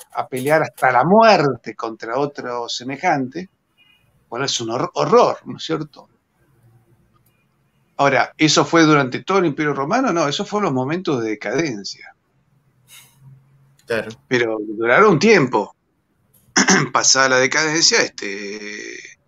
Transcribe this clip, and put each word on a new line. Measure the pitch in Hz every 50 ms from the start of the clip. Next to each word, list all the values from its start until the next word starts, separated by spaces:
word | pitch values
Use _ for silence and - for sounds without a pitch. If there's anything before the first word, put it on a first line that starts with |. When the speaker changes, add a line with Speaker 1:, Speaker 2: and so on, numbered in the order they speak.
| - - -
Speaker 1:
a | - 127 -
pelear | - 127 127 139 151 160 151
hasta | - - - - 131 127
la | 120 131
muerte | 160 196 220 226 226 208 175 147 143 127 113 - 117 107
contra | - - 113 113 104 - 113 117 131
otro | 143 143 143 - - 123 120 120 120 113
semejante, | - - 123 127 139 139 175 185 160 139 131 123 - 170 185 - _ _ _ _ _ _ _ _ _ _ _ _ _ _ _ _
bueno, | 110 117 139
es | 131 - -
un | 120 113
hor-, | 113 127 147 175 -
horror, | - 147 143 196 240 220 139 120 - -
¿no | - - -
es | -
cierto? | - 160 151 156 - _ - - _ _ _ _ _ _ _ _ _ _ _ _ _ _ _ _ _ _ _ _ _ _ _ _ _ _ _ _ _ _ _ _ _ _ _ _ _ _ -
Ahora, | 139 139 131 120 107 - - -
¿eso | 156 156 - 175 147
fue | 147 - 165 160
durante | 151 156 147 139 123 127 131 131
todo | - 190 196
el | 185
Imperio | 165 135 143 156 147 143
Romano? | 139 135 147 202 254 277 247 170
No, | 170 160 143
eso | 143 - 202
fue | - 196 208 208
los | 175 135
momentos | 131 127 135 156 180 185 - 151 123 113
de | 110
decadencia. | 107 104 - 104 117 139 170 156 120 101 95 - - - - - - _ _ _ _ _ _ _ _ _ _ _ _ _ _ _ - - - _ _ _ - - - - _ _ _ _ _ _ _ _ _
Speaker 2:
Claro. | - 120 110 104 107 113 - _ _
Speaker 1:
Pero | 127 123 120 113 110 110
duraron | 104 107 110 104 117 117 123 156 202 214 185
un | 143
tiempo. | 196 214 220 185 143 120 - 107 101 - - _ _ _ _ _ _ _ _ _ _ _ _ _ _ _ _
<clears throat> | - - - 185 - - - -
Pasada | 120 113 - - 131 135 131
la | 131 127
decadencia, | 131 135 131 147 156 156 151 165 165 - 226 226 -
este, | - - - - 101 98 101 104 101 101 - - 104 107 104 - 57 -
eh, | - - - - _ _